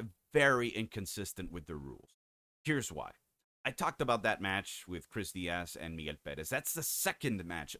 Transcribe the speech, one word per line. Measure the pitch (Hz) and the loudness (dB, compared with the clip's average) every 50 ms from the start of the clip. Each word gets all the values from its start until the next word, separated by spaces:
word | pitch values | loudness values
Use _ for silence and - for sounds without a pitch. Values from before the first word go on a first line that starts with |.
| 113 101 - _ _ _ | -8 -10 -10 _ _ _
very | - 143 139 139 127 123 120 120 | 6 8 8 8 8 6 4 2
inconsistent | - 107 110 - - 107 95 - - 107 95 - - - 90 - | 2 0 -2 -2 -4 -4 -4 -4 -4 -4 -4 -4 -6 -6 -6 -6
with | 85 85 73 | -6 -8 -8
their | 87 80 | -6 -8
rules. | 73 69 67 60 - - - _ _ _ _ _ _ _ _ _ _ - | -8 -8 -10 -12 -14 -18 -20 _ _ _ _ _ _ _ _ _ _ 0
Here's | 156 151 131 107 - | 0 0 2 0 -2
why. | 80 69 50 50 - _ _ _ _ _ _ _ _ _ - | -6 -6 -8 -8 -12 _ _ _ _ _ _ _ _ _ -6
I | 135 | -4
talked | - - 180 165 - - | -2 0 0 0 0 2
about | 143 123 117 110 | 4 4 4 4
that | 107 110 101 - | 4 4 4 4
match | 101 95 95 98 - - - - - | 2 2 2 2 0 -2 -8 -10 -8
with | 87 90 82 - - | -6 -6 -6 -6 -6
Chris | - 113 95 - | -4 -4 -4 -4
Diaz | - 92 87 85 87 87 87 - - - | -4 -2 0 0 0 0 -2 -4 -8 -8
and | 78 82 82 | -6 -6 -6
Miguel | 80 76 76 76 - - | -4 -4 -6 -6 -6 -6
Perez. | 73 71 76 80 - | -6 -6 -4 -2 -2
That's | 131 147 - - | -2 -2 0 -2
the | - 165 - | -2 -2 -2
second | - - - - 190 - - 151 131 107 92 85 | 0 0 2 2 0 0 2 0 0 0 0 -2
match | 87 87 82 71 - - | -4 -4 -4 -4 -6 -6